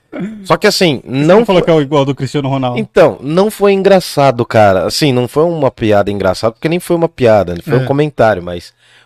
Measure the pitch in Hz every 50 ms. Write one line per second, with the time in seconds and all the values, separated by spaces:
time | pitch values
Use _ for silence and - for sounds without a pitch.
0 | _ _ - 277 175 214 220 208 190 175 160 - - 208 - - 190 165 135 104
1 | - - 120 135 147 160 185 220 240 220 185 170 156 175 165 156 143 135 156 143
2 | 135 139 135 - 139 123 - 147 135 131 135 135 131 123 123 123 - - _ 202
3 | 165 131 95 - 120 139 156 180 196 214 - - 196 202 196 196 185 196 196 185
4 | - - - 147 139 135 120 117 117 - - 113 107 101 95 92 82 107 - -
5 | 156 143 123 123 123 117 - 143 160 131 127 117 139 123 - - 117 107 104 101
6 | 98 101 101 101 95 92 90 - - 117 - _ - 156 165 180 - - 175 170
7 | 165 160 - - 127 113 110 - 92 85 175 170 - 156 - 135 131 - 139 143
8 | 151 151 - - 117 110 104 90 87 87 87 87 - - _ _ _ _ _ _
9 | _